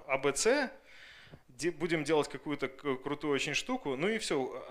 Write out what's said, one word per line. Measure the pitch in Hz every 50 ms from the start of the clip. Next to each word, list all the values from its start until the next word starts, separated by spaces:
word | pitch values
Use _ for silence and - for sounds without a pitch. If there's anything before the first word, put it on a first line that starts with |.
| - -
А | 135 135
Б | 135 143 139
Ц, | - - 214 254 294 269 226 - - - - - - - - - - - - - - - -
де-, | 131 120 135 175
будем | 170 151 160 175 165 160 151
делать | 143 160 151 139 -
какую-то | - 135 - 156 147 - - 127
к-, | - - - 143 131
крутую | 127 - 139 143 139 - 151 143
очень | 131 - 156 143
штуку», | - - - 254 247 - 147 131
ну | 127 156 202
и | 226 214
все. | - - 180 143 127 127 - 127 - -